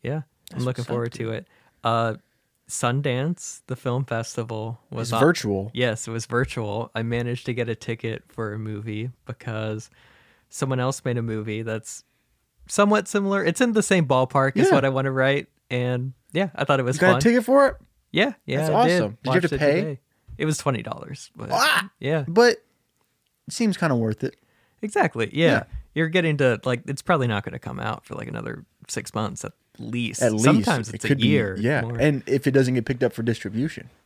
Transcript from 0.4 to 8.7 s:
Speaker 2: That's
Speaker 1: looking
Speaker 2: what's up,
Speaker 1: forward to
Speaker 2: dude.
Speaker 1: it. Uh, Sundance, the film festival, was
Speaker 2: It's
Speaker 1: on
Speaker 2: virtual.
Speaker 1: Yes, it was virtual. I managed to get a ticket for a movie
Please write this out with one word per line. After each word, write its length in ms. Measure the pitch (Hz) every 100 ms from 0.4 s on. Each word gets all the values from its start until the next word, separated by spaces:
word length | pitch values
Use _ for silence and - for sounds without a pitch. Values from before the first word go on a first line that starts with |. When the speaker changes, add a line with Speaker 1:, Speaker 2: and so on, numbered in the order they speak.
| -
Speaker 2:
That's 120 | -
Speaker 1:
looking 160 | 127 123
Speaker 2:
what's 0 |
up, 60 | 120
Speaker 1:
forward 260 | 123 120
to 60 | -
Speaker 2:
dude. 160 | 113
Speaker 1:
it. 120 | 110 - _ _ _
Uh, 320 | 117 117 117 104 _ _ _ _ _
Sundance, 920 | - 120 131 143 127 147 175 - - -
the 100 | 127
film 300 | 131 123 135
festival, 720 | 117 113 - 117 113 110 117 _
was 180 | - 117
Speaker 2:
It's 40 |
Speaker 1:
on 80 | 113
Speaker 2:
virtual. 500 | 143 170 110 98 101
Speaker 1:
Yes, 340 | 117 123 107 -
it 40 |
was 120 | 113
virtual. 680 | - 117 131 - 107 104 117
I 80 | 113
managed 420 | 117 120 120 120
to 80 | -
get 160 | 120 120
a 60 |
ticket 480 | 110 - 113 113 113 _
for 260 | - 110
a 40 | 107
movie 520 | 107